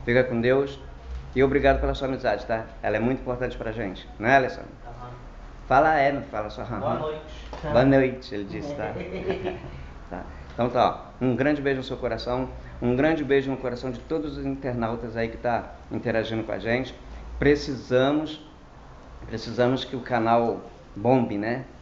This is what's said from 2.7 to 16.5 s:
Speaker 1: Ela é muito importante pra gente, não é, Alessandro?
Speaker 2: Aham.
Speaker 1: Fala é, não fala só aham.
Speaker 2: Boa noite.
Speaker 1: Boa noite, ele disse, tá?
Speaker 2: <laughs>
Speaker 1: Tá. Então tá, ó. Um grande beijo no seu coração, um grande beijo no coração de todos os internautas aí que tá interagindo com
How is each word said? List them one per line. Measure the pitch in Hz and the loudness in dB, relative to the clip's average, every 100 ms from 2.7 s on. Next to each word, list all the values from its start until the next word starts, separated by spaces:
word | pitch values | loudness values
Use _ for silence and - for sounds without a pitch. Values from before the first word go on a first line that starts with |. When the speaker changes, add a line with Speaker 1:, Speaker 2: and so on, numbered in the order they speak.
| - | -6
Speaker 1:
Ela | 107 107 | -2 2
é | |
muito | 117 131 | 2 0
importante | - 123 123 - | -2 -2 -4 -4
pra | 113 | -6
gente, | 110 104 92 - - | -4 -6 -8 -14 -2
não | 110 | 6
é, | 135 | 6
Alessandro? | 123 - - - - | 6 -4 -12 -14 -16
Speaker 2:
Aham. | - 123 - - - - - - | -14 -14 -14 -14 -16 -16 -16 4
Speaker 1:
Fala | 131 156 156 | 6 6 6
é, | 139 | 4
não | 139 | 2
fala | - 107 107 | -4 -6 -6
só | - | -6
aham. | 110 110 | -6 -4
Speaker 2:
Boa | 95 - | -2 -2
noite. | - - - - - - | -4 -6 -10 -14 -12 -10
Speaker 1:
Boa | 151 147 139 | 0 4 8
noite, | 135 131 117 - | 6 6 0 -8
ele | 104 101 | -8 -6
disse, | 110 98 | -8 -8
tá? | 95 107 | -6 -6
Speaker 2:
<laughs> | 98 90 92 87 - - - - - - - - | -6 -8 -6 -4 -4 -4 -8 -12 -12 -14 -14 -10
Speaker 1:
Tá. | 90 90 - - | -10 -10 -12 -12
Então | - 120 | -2 0
tá, | 120 104 - - - | 4 4 2 -10 0
ó. | 127 | 0
Um | 120 | 4
grande | 139 147 | 2 2
beijo | 139 131 | 2 0
no | 127 | -2
seu | 123 | -4
coração, | 120 113 - 123 127 - - - | -4 -4 -2 -2 -4 -8 -14 -2
um | 123 123 | 2 4
grande | 151 160 | 4 2
beijo | 135 139 135 | 4 4 4
no | 131 | -2
coração | 127 120 131 | -4 -4 -6
de | 120 | -8
todos | - 160 151 139 | -4 -4 -4 -6
os | 139 | -6
internautas | 135 139 120 113 113 117 113 | -4 -4 -2 -2 -2 -6 -4
aí | 113 | -4
que | 113 | -2
tá | 123 117 - - - | -2 -2 -4 -14 -8
interagindo | 117 117 113 104 110 | -4 0 0 0 -2
com | 110 | -2